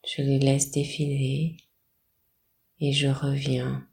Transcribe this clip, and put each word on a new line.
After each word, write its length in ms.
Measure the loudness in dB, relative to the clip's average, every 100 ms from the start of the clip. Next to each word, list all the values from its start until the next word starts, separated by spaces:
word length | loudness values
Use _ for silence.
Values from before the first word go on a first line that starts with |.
Je 180 | -8 -2
les 160 | 2 4
laisse 320 | 4 2 0
défiler 840 | -2 -4 -4 -2 0 0 0 -2 -4 _ _ _ _ _ _ _ _ _ _ _ _
et 140 | 0
je 160 | 2 2
reviens 800 | 0 0 -2 0 -2 -2 -6 -10